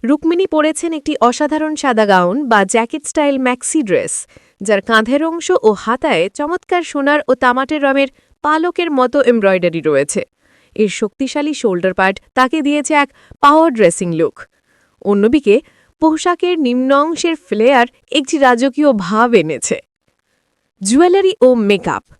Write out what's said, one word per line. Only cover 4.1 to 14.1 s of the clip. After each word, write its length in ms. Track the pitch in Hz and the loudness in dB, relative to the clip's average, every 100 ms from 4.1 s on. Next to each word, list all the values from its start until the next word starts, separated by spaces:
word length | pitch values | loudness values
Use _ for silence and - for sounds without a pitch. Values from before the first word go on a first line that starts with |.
| - - _ _ _ | -8 -12 _ _ _
যার 200 | 196 202 | -2 -2
কাঁধের 400 | - 220 220 277 | 2 0 2 0
অংশ 240 | 320 339 - 359 | -2 -6 -2 2
ও 60 | 220 | 2
হাতায় 500 | 202 - 247 311 190 185 | 0 -4 -4 0 0 -2
চমৎকার 540 | - 294 359 _ 359 | -4 -6 -6 _ -4
সোনার 360 | 320 285 277 294 - | -4 -4 0 0 0
ও 40 | 254 | 0
তামাটে 420 | 262 247 269 302 | 0 0 -2 -2
রঙের 300 | 277 269 269 _ _ _ | 0 0 -2 _ _ _
পালকের 460 | 294 311 349 339 339 | -4 -2 -2 -4 -4
মতো 260 | 277 254 277 254 | 0 0 2 2
এমব্রয়ডারি 500 | 233 196 190 175 165 | 2 2 0 -2 -2
রয়েছে। 400 | 151 143 147 202 - _ _ _ _ - | 0 0 0 -4 -8 _ _ _ _ -2
এর 140 | 214 - | -2 -2
শক্তিশালী 540 | 208 _ 262 302 294 | -8 _ -6 -4 -4
শোল্ডার 400 | 285 226 180 190 | -2 -2 -2 -2
পার্ট 220 | 185 190 196 _ | 0 -2 -2 _
তাকে 240 | - 254 320 | -2 0 0
দিয়েছে 320 | 285 294 277 | -2 -2 0
এক 160 | 302 285 _ _ - | 0 0 _ _ 0
পাওয়ার 280 | 277 302 330 | 4 6 4
ড্রেসিং 360 | 233 190 - 175 | 4 2 2 -4